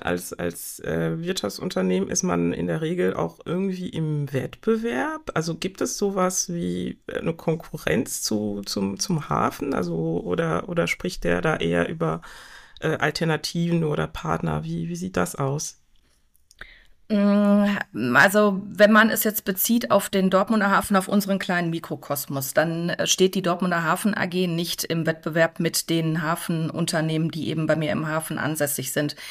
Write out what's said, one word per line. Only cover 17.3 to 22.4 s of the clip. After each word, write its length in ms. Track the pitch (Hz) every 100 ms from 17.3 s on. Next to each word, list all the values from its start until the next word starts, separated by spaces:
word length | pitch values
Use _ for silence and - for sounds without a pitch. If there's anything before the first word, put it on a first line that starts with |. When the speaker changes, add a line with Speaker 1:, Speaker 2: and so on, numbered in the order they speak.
| 202 202 202 202 202 - 107 123
Speaker 2:
also, 480 | 127 190 208 208 190 202
wenn 240 | 175 208
man 180 | 214 220
es 140 | 220
jetzt 200 | 214 208
bezieht 460 | - 190 - 233 240
auf 200 | 196 -
den 200 | 196 185
Dortmunder 400 | 190 208 220 196
Hafen, 240 | 190 -
auf 140 | 196 190
unseren 320 | 202 190 190
kleinen 300 | - 175 170
Mikrokosmos, 840 | 165 - 143 - 139 - 139